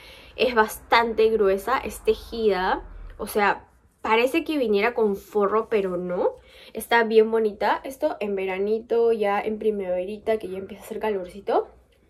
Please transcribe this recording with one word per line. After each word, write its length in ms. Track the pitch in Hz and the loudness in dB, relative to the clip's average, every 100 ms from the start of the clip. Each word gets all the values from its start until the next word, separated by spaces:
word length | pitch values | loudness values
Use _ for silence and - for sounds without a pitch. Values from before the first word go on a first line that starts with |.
| - - - - | -20 -20 -16 -2
es 200 | 254 240 | 0 2
bastante 760 | 220 - - 233 233 214 220 | 0 -2 2 2 4 2 2
gruesa, 480 | 220 196 196 240 262 | 4 4 2 0 -4
es 240 | 214 - | -4 -4
tejida, 800 | - 220 - 233 220 180 185 262 - - - - | -2 -2 -4 -2 2 2 2 -2 -4 -16 -16 -12
o 100 | - | -6
sea, 400 | 214 202 - - _ _ _ | 0 2 0 -6 _ _ _
parece 420 | 226 220 254 330 | 0 2 2 0
que 140 | 320 302 | -2 0
viniera 360 | 233 202 226 | 2 2 2
con 220 | 240 214 196 | 2 0 0
forro, 520 | - 208 196 214 220 | -4 0 2 0 0
pero 280 | 220 190 175 | -2 -2 -4
no. 380 | 180 180 523 - - - - | -4 -2 -2 -4 -12 -20 -18
Está 300 | 226 - 233 | -14 0 2
bien 280 | 220 220 220 | 4 6 6
bonita. 500 | 226 214 202 208 330 | 4 0 0 0 0
Esto 340 | 277 269 311 - | -4 -4 -4 -2
en 160 | 208 196 | -4 -4
veranito, 760 | 190 190 202 220 226 233 233 | -4 -2 -2 -2 -2 0 2
ya 300 | 226 202 202 | 2 0 0
en 180 | 226 214 | -2 -2
primaverita, 800 | 220 202 185 180 190 208 - 220 | -2 -2 -2 -4 -4 -6 -4 -4
que 120 | 185 | -4
ya 80 | 190 | -10
empieza 260 | 190 202 | -12 -14
a 20 | - | -14
hacer 140 | 208 | -6
calorcito, 680 | 214 196 180 196 196 320 - - _ _ | -4 -4 -6 -10 -2 -2 -2 -10 _ _